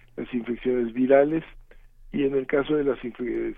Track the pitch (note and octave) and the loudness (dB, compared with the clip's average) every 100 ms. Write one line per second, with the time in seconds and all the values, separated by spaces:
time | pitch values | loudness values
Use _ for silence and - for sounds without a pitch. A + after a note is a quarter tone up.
0 | - - B2 B2 A2+ A#2 B2+ B2 A#2 A#2 | -16 -12 -6 -6 -4 -4 0 0 0 0
1 | B2+ C3+ D3 D#3+ - - - - - - | 6 6 6 0 -6 -20 -20 -20 -20 -20
2 | - C#3+ C#3 C#3 C3 D3 C3 D3+ C#3 A#2+ | -8 -2 0 0 0 0 2 0 0 -2
3 | B2 A2+ A#2+ A2+ A#2 | -6 -8 -6 -4 -6